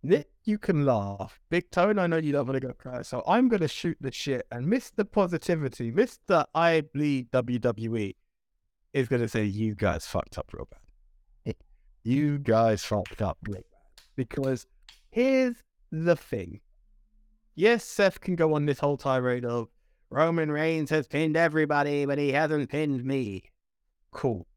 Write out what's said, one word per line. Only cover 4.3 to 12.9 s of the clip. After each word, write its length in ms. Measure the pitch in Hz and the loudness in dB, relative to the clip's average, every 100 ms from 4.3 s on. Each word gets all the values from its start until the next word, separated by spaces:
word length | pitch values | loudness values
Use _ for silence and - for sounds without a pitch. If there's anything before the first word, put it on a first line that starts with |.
| 127 - | -4 -6
and 160 | 120 139 | -6 -2
Mister 360 | 247 - - | -2 -2 -6
Positivity, 880 | 214 - 185 175 - 170 139 - 120 | -2 0 0 0 -2 -2 -2 -4 -4
Mister 540 | 131 247 - - 175 - | 2 0 0 2 2 2
I 280 | 160 165 165 | 2 4 2
Bleed 480 | 147 143 147 135 120 | 0 -2 0 0 0
W 280 | 127 120 123 | -2 0 0
W 380 | 120 107 113 113 | 0 -2 -4 -2
E 200 | 101 - _ _ _ _ _ _ _ | -2 -6 _ _ _ _ _ _ _
is 160 | 143 123 | -2 0
gonna 200 | 127 117 | 0 0
say, 160 | 113 | 0
"You 300 | 107 101 110 | -2 0 -4
guys 300 | 101 101 80 | 0 0 -2
fucked 320 | - 95 - - | -4 -6 -6 -10
up 160 | - | -12
real 140 | - - | -12 -14
bad. 140 | - - _ _ _ _ _ - - _ _ _ _ | -16 -20 _ _ _ _ _ -12 -12 _ _ _ _
You 360 | 113 135 147 143 | -2 0 2 0
guys 460 | 135 110 113 107 | 2 4 4 2
fucked 360 | - | -2